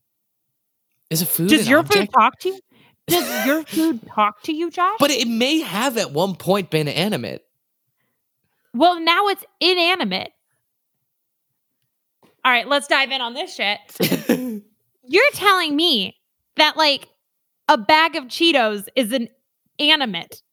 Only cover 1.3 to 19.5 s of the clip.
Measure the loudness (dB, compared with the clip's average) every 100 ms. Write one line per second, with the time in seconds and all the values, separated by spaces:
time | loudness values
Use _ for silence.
1.3 | -2 2 2 4 2 4 2 2 2 2
2.3 | 0 -8 -8 -12 _ _ _ -2 -2 -2
3.3 | -2 -2 -2 -2 -2 -2 -2 -6 -2 -2
4.3 | -2 -8 -6 -6 -2 -2 2 0 0 -2
5.3 | -2 0 0 -2 -4 -4 -2 -4 -2 -2
6.3 | -2 -2 -2 0 -2 -2 -2 -2 -2 -6
7.3 | -10 _ _ _ _ _ _ _ _ _
8.3 | _ _ _ _ 2 2 4 2 2 2
9.3 | -2 -8 -2 0 2 2 0 -2 -4 -8
10.3 | _ _ _ _ _ _ _ _ _ _
11.3 | _ _ _ _ _ _ _ _ _ _
12.3 | _ 0 0 2 -2 0 0 0 -4 -6
13.3 | -8 -10 -6 -4 -4 -8 -4 -2 -2 -2
14.3 | -2 -4 -10 -14 _ _ _ -2 2 2
15.3 | 2 0 2 0 0 0 0 -2 -10 _
16.3 | _ _ 0 0 2 0 0 -6 _ _
17.3 | _ _ _ 0 2 4 4 4 0 -8
18.3 | 0 2 4 2 -2 -6 -2 0 -2 -4
19.3 | _ _